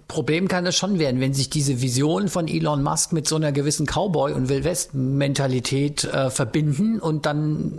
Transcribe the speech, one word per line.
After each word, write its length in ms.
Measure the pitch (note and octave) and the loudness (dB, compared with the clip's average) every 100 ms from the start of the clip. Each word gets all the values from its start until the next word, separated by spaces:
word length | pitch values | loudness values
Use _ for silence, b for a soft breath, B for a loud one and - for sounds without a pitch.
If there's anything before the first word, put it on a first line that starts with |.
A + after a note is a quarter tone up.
| - | -10
Problem 400 | - - D#3+ F#3+ | -6 -2 0 0
kann 160 | F#3 | 0
das 100 | F3+ | 0
schon 240 | - F#3 G3 | -2 0 0
werden, 220 | D3 B2+ | 2 2
wenn 140 | C3 | 0
sich 160 | C3+ C3 | 0 -2
diese 320 | D3+ C#3 C3 | 0 0 0
Vision 460 | B2+ A#2+ D3 F3+ G3+ | 0 2 2 2 0
von 200 | F#3 D#3+ | -2 -2
Elon 340 | D#3+ D#3 D3 | 0 0 0
Musk 300 | C#3+ D#3 - | 0 0 0
mit 160 | D#3+ C#3+ | 0 0
so 80 | D#3 | 0
einer 160 | D3+ | 0
gewissen 340 | C#3+ C#3+ D3 D3 | 0 0 0 0
Cowboy- 460 | - A3+ D3+ C#3 | 0 0 0 0
und 160 | D3 C3 | 0 0
Wildwest-Mentalität, 1600 | C#3 C3+ F3+ - C3+ C3 C#3 C#3+ C#3 C#3 B2+ A#2+ C3+ C#3+ D3 | 0 0 -2 -4 -2 0 2 0 2 2 0 0 0 0 -2
äh, 260 | - - C3+ | -2 0 0
verbinden 680 | - B2+ D#3 D3+ C#3 G#3+ A3+ | 0 0 2 2 2 2 2
und 280 | E3 D#3 D3+ | 0 0 0
dann, 480 | D3+ D3+ D3+ - | 0 0 0 -2